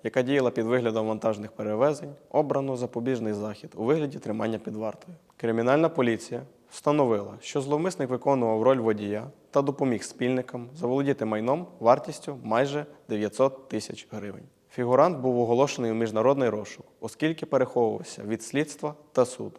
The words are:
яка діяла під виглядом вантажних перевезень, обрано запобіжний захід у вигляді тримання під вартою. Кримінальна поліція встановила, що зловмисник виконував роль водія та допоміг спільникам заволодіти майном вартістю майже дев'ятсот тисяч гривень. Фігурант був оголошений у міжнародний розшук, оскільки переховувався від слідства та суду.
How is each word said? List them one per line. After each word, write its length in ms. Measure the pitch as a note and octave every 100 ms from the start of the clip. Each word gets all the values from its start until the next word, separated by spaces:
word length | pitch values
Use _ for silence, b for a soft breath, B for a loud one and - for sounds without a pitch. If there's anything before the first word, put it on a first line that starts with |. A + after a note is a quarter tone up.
яка 180 | A2+ C3
діяла 300 | B2 C#3+ B2
під 140 | A#2+ A2+
виглядом 420 | B2+ A#2 A2 A2
вантажних 440 | G#2+ A2+ G#2 G#2
перевезень, 640 | - G#2+ G#2+ C#3 C#3+ D3 C#3+ -
обрано 480 | - D3+ C#3 C3+ B2+
запобіжний 560 | B2 A#2+ A#2+ B2+ A2
захід 380 | G#2 G#2+ G2+ - -
у 80 |
вигляді 360 | A2+ D#3 D3 C3
тримання 400 | A2+ G#2+ A2 A2
під 160 | - G#2+
вартою. 420 | A2 - - F3+ _ -
Кримінальна 520 | A2+ A2+ A#2 C#3+ E3
поліція 520 | D#3+ B2 A2 - A#2+ C3+ _ _
встановила, 640 | - - D3+ C3 G#2+ G2+ G2+
що 200 | - D3
зловмисник 480 | C3+ D3 F3 F3+ C3
виконував 540 | B2 C#3 C3+ A#2 A2
роль 140 | A2+ C3+
водія 500 | A2+ G#2+ G#2 G#2 B2+ - _
та 100 | C#3+
допоміг 420 | C#3 C3+ C#3 A2
спільникам 680 | - - B2 B2+ B2 B2 A#2+ D3+
заволодіти 500 | B2+ C3+ C#3 C#3 A2
майном 420 | G#2+ A2+ D3 F3 -
вартістю 580 | A#2 C3+ - D3+ - C3+
майже 420 | A#2+ A2 C#3 C#3+ D3 B -
дев'ятсот 580 | G#2 G#2 - C3+ C3+ -
тисяч 400 | A2 - - -
гривень. 320 | A2 G2+ G2+ - _ _
Фігурант 460 | - A#2+ B2+ E3 D#3
був 220 | B2+ B2
оголошений 520 | A#2 A#2+ C#3 - A#2
у 20 |
міжнародний 560 | A2+ A2+ G#2+ A#2 C#3+ B2
розшук, 360 | G#2 G2+ - - _
оскільки 440 | A#2 - D#3 D#3+ D#3
переховувався 800 | C3+ B2 B2 A2+ G#2+ - -
від 200 | G#2 A2
слідства 500 | - C#3 D#3 - D3+ D3 -
та 140 | - B2
суду. 260 | - G#2+